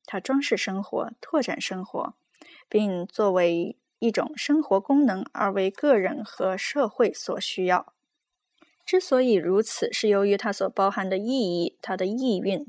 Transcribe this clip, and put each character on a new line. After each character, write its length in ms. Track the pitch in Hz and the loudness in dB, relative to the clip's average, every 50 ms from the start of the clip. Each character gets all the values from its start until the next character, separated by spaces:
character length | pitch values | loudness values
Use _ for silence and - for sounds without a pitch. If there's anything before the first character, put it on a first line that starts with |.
| _ | _
它 140 | - - 202 | -10 -10 -8
装 220 | - - 262 277 | -4 0 0 0
饰 160 | 285 - 220 185 | 0 0 -2 -2
生 240 | - - 190 190 202 | -2 -2 -4 -6 -6
活、 280 | - - - - - 233 _ | -4 -4 -4 -4 -4 -8 _
拓 200 | - - - 311 | -12 -4 -2 -2
展 180 | 254 - - - | 0 0 -4 -6
生 240 | - - 190 185 185 | -6 -8 -8 -8 -10
活， 320 | - - - - - - _ _ _ _ _ - - - - _ _ | -8 -8 -8 -8 -8 -10 _ _ _ _ _ -20 -20 -20 -20 _ _
并 380 | - 214 214 202 190 180 175 | 0 0 2 2 0 -2 -4
作 260 | - - - 214 202 | -6 -2 2 2 4
为 460 | 185 180 180 175 170 170 170 - 214 _ _ _ _ - | 4 4 4 4 2 2 -2 -4 -6 _ _ _ _ -2
一 120 | - 233 | -2 0
种 200 | 220 - - - 311 | 0 0 -2 -4 -4
生 260 | - - - 294 311 | -6 -2 2 2 2
活 180 | 294 - 196 196 | 2 2 2 0
功 260 | 202 - 277 285 294 | 2 4 4 4 4
能 200 | 240 190 190 185 - - | 4 2 0 -6 -8 -6
而 180 | - - 196 | -2 -2 -2
为 180 | 196 202 190 190 | 0 0 0 -2
个 280 | 196 - - 294 269 214 | -2 0 2 4 4 4
人 260 | 185 180 - - 214 | 4 0 -2 -4 -10
和 340 | - - - - 190 190 196 | -10 -8 -4 -4 -2 -2 -4
社 300 | - - - 285 269 214 | -6 -6 -2 0 -2 0
会 260 | - - 247 190 - | 2 2 0 0 0
所 260 | - - - 170 - | -4 -8 -8 -6 -6
需 260 | - - - - 185 | -6 -6 -4 -2 0
要。 280 | 180 180 - - - _ _ _ _ _ _ _ _ _ _ _ _ _ _ _ _ _ _ _ | 0 0 0 0 -4 _ _ _ _ _ _ _ _ _ _ _ _ _ _ _ _ _ _ _
之 140 | - - 370 | 0 0 0
所 220 | 370 - 285 254 | 2 2 2 2
以 120 | 262 254 226 | 4 4 4
如 280 | 185 156 170 185 196 | 2 2 2 2 2
此， 320 | 226 - - - - - - | 0 0 -2 -4 -4 -4 -4
是 140 | - - 214 | -2 0 2
由 180 | 202 196 202 | 2 4 4
于 100 | 202 202 | 2 0
它 160 | 196 - 220 | 0 0 -4
所 160 | 196 - 196 190 | -4 -2 -4 -4
包 200 | - - 196 196 | 0 0 0 0
含 180 | 202 - 190 190 | 0 -2 -4 -2
的 100 | 190 190 | -2 -2
意 100 | 208 226 | -2 -2
义、 480 | 262 269 233 185 175 175 175 - - _ | 0 0 0 0 0 0 -2 -2 -4 _
它 160 | - - 190 | -10 -8 -4
的 120 | 185 185 190 | -2 -2 -2
意 320 | 214 247 262 262 214 180 | -2 -2 0 0 0 0
蕴、 260 | - 190 196 170 294 | 0 -2 -2 -2 -4